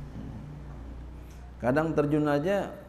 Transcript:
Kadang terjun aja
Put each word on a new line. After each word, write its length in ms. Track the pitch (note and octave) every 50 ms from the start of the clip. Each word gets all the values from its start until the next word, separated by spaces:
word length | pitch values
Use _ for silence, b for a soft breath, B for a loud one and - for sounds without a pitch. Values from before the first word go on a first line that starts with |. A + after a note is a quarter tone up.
| - - - - - - - - - - - - - - - - - - - - - - - - B B B B B - - -
Kadang 320 | A2 A#2+ C3 D3+ D#3+ D#3+
terjun 320 | D3+ D3+ D3 D3 D3+ D3+ D3+
aja 440 | D3 D3 D3 D3 F#3 G3+ G3 D3+ F#2+ - - -